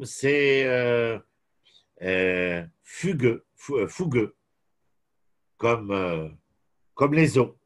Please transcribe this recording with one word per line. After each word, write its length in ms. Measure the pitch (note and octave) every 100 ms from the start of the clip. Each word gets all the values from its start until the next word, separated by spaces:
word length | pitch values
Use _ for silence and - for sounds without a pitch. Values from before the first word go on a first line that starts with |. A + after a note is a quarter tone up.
| C3
c'est, 600 | - C3+ D3 C#3 C3+ C3
euh, 540 | B2+ B2 A#2+ A#2 A2 - _ _ _ _ _ _ -
euh, 640 | F2+ F#2 F#2 F2+ F2+ F2 E2 _
fugueux, 640 | - - F3+ D#3+ B2 A2+ _
fou-, 240 | _ - C#3
euh, 100 | G2
fougueux, 480 | - F3+ A#2+ G#2 _ _ _ _ _ _ _ _ _ _ _ _ -
comme, 340 | A#2 A#2 G#2
euh, 380 | G2 F#2 E2 D#2 D#2 _ _ _ _ _ -
comme 180 | C#3+
les 240 | D3+ D#3 C3
eaux. 220 | A#2 -